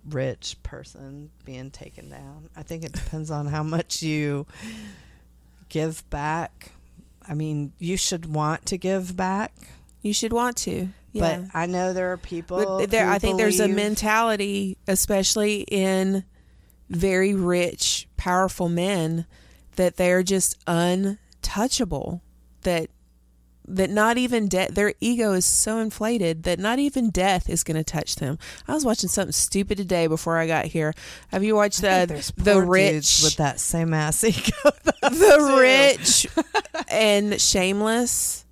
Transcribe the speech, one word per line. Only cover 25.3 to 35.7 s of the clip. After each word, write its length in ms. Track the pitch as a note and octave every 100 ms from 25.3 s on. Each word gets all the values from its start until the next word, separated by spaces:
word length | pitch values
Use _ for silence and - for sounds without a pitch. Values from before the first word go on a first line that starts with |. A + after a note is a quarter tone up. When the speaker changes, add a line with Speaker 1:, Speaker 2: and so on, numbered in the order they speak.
Speaker 2:
is 120 | F#3
so 340 | F3+ - - A3+
inflated 640 | A3 - G#3+ A#3+ E3+ D#3+
that 140 | E3 F3
not 200 | G3+ B3
even 320 | C#4+ C4+ A#3
death 380 | F3+ F#3 F#3 -
is 120 | E3+
gonna 200 | - D#3+
touch 320 | D#3+ E3+ - -
them. 220 | - D3+ - - -
I 80 |
was 100 | D4+
watching 240 | C4 A3+ F3
something 240 | - F3
stupid 440 | - - F#3+ G3 G3+
today 280 | F#3 F3 E3
before 320 | D#3+ - E3
I 80 | E3
got 200 | D#3+ -
here. 280 | E3 D3+ D#3 - - -
Have 160 | F#3
you 100 | G#3
watched 280 | G#3+ G#3 F3
Speaker 1:
I 40 | G3
Speaker 2:
the, 80 | F#3
Speaker 1:
think 120 | F3
there's 240 | D3+ - -
Speaker 2:
the 160 | F#3
Speaker 1:
poor 100 | G3
Speaker 2:
Rich? 280 | F3+ F#3 G3
Speaker 1:
dudes 300 | D#3 D3 -
with 120 | D#3 D3
that 240 | D3 -
same 320 | - E3 E3
ass 300 | D#3 D3+ D3+
<laughs> 0 |
ego, 260 | A3+ B2+ - D5 C#5+ -
though, 240 | E4 - C#4+
Speaker 2:
The 260 | C#4+ G4+ -
Speaker 1:
too. 220 | D4 C4+
Speaker 2:
Rich 640 | B3+